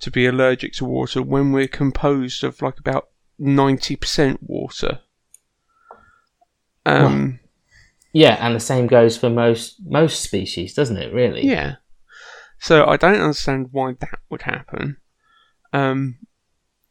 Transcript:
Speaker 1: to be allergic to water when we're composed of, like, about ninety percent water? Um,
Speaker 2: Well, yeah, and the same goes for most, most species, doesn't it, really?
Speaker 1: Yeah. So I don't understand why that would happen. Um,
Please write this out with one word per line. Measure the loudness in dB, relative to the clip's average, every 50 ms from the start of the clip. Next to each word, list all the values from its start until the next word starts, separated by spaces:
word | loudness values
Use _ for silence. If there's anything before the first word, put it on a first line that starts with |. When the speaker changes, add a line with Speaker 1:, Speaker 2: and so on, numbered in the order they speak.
Speaker 1:
to | -10 -6
be | -2 0 2
allergic | 2 2 2 2 2 2 0 -4 -8 -10
to | -8 -6
water | -4 -4 -4 -4 -4 -4 -4 -4
when | 0 0 0 2 2 2
we're | 0 0 -2
composed | -2 -2 -2 -2 0 0 0 0 0 0 -2 -4 -6 -6 -6
of, | -6 -6 -6 -6
like, | -8 -8 -6
about | -6 -4 -4 -4 -6 _ _ _ _ _ _ -6
ninety | -2 2 2 4 4 2 2 0 -4 -6 -6
percent | -6 -6 -2 0 2 2 2 0 -2 -8
water? | -10 -8 -8 -8 -8 -8 -6 -4 -4 -4 -6 -10 _ _ _ _ _ _ _ _ _ _ _ _ _ _ _ _ -20 -20 -20 _ _ _ _ _ _ _ _ _ _ _ _ _ _ _ _ _
Um, | 0 2 4 4 2 2 0 -2 -4 -6
Speaker 2:
Well, | -8 _ _ _ _ _ _ _ _ _ _ _ _ _ _ 2
yeah, | 6 6 6 6 4
and | 0 -2 -2
the | -2
same | -2 -2 0 0 2
goes | 4 6 6 6 6 4
for | 2 0 0
most, | 0 2 2 2 2 0 -2 -10 -16 -18 -10
most | -2 0 2 2 2 0 -2 -6
species, | -6 -4 -4 -4 -6 -6 -8 -8 -6 -4
doesn't | -2 -2 -2 -2
it, | -4 -6 -4 -2
really? | 0 0 0 0 0 0
Speaker 1:
Yeah. | 0 0 0 -2 -4 -8 -10 _ _ -20 -20 _ _ -20 -20 -20 -20 -20 -20 -20 -20 -20 -10
So | 0 4 6 6 6
I | 6 4
don't | 4 4 4 4 4
understand | 2 0 -2 -2 -4 -4 -4 -4 -4 -6 -6
why | -4 -4 -4 -6 -8
that | -10 -10 -10 -12 -12 _
would | -14 -10 -8
happen. | -8 -8 -8 -10 -12 -10 -8 -8 -8 -8 -10 _ _ _ _ _ _ _ _ _ _ _ _ _ _ -4
Um, | -2 0 0 -2 -2 -4 -6 -8 -12 -18 -20 _ _ _ _ _ _ _ _ _ _ _ _